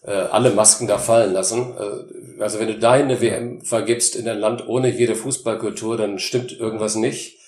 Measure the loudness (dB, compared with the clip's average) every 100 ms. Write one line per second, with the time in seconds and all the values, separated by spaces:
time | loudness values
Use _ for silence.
0 | -4 -4 0 4 4 6 4 4 0 0
1 | 4 4 6 2 0 -2 -4 -6 -8 -8
2 | -12 -18 -18 -6 -6 -2 -4 2 4 4
3 | 4 2 0 0 -6 -10 -4 -2 0 0
4 | 0 -2 -6 -2 -2 -2 -2 0 0 2
5 | 2 2 -4 -4 -4 -4 -4 -4 -4 -2
6 | -2 -4 -4 -4 -4 -6 -6 -2 -2 0
7 | -2 -2 -12 _